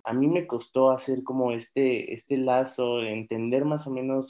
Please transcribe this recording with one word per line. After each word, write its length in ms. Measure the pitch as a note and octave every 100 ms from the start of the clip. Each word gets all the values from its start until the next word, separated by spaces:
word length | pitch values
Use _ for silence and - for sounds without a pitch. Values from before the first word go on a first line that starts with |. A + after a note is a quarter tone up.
| A2+
A 80 |
mí 140 | B2 C#3+
me 200 | F3 F3
costó 420 | A#2 - C3 C3
hacer 320 | C3 C3+ C3
como 300 | C3 C3 B2
este, 640 | A#2 - C#3 C3 A#2 -
este 240 | A#2 - C3+
lazo, 640 | B2+ B2+ C3 - A#2+ A#2+
entender 640 | A2 A2 A2 A2+ A#2 C3 D3
más 220 | D3 C#3+
o 40 |
menos 380 | B2+ C3 C3+